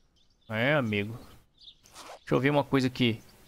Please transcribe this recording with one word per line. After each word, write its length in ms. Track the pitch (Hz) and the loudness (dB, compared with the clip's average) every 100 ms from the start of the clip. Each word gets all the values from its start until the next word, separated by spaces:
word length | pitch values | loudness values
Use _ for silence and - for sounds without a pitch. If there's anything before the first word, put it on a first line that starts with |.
| _ _ _ _ - | _ _ _ _ -8
É, 260 | 110 127 | -2 0
amigo. 440 | 151 117 104 104 120 - - _ _ - - - - - - | 0 0 -2 -2 -8 -18 -20 _ _ -20 -20 -20 -20 -20 -14
Deixa 140 | - | -2
eu 60 | 143 | 0
ver 100 | 135 | 2
uma 140 | 147 | 2
coisa 220 | 135 139 127 | 2 2 2
aqui. 360 | - 123 110 - - | 2 0 0 -8 -20